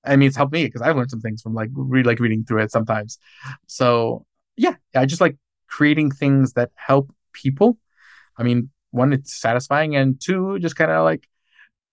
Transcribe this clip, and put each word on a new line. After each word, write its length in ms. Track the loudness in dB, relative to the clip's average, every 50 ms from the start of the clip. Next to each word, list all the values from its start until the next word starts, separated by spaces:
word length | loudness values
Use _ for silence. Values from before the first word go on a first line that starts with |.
| _
I 120 | 4 4
mean, 120 | 6 6 4
it's 80 | 4
helped 160 | 0 -2 -2
me 160 | 0 -2 -4 -4
'cause 120 | -4 -2
I've 140 | -2 0 0
learned 140 | 0 -2 -4
some 100 | -8 -8
things 220 | -8 -8 -8 -8
from, 120 | _ -8 -6
like, 160 | -6 -6 -6 -6
re-, 280 | -8 -4 0 0 2 2
like, 160 | 2 2 2
reading 240 | 0 0 0 -2 -2
through 180 | -2 0 0
it 80 | 0 0
sometimes. 460 | -2 -2 -2 0 -4 -4 -4 -10 -16 _ _ _ _ -20 -18 -18 -18 _ _
So 580 | -16 -4 0 0 2 2 2 0 -2 -4 -8 _ _ _ _ _ _ _
yeah, 200 | 0 0 0 0 _ _ _ 0
I 120 | 0 0
just 140 | 0 2 2
like 160 | 0 0 0 _ _ _ _ _ _ _
creating 420 | -2 0 2 2 2 2 0 -2
things 420 | -2 -2 0 2 4 4 2 2 0
that 160 | -2 -4 -4 _
help 380 | -12 0 2 2 2 2 -2 _ _ _ _
people. 460 | -20 -6 -4 -4 2 4 2 2 2 _ _ _ _ _ _ -20 -20 -20 _ _ _
I 60 | -4 -2
mean, 260 | 0 0 0 -2 -6 _ _ _ _
one, 200 | -2 0 2 2
it's 220 | 2 0 -4 -8 -14 -4
satisfying, 560 | -2 -2 -2 -2 -2 -2 -2 -2 0 0 0
and 240 | 0 2 0 0 -2
two, 340 | -2 -2 -2 -2 -2 -4 -4
it 40 | -4
just 160 | -4 -6 -2
kinda, 260 | -2 0 0 2 2
like, 260 | 2 0 0 -2 _ _ _ _ _ _ _ _ -20 _ _ _ _ _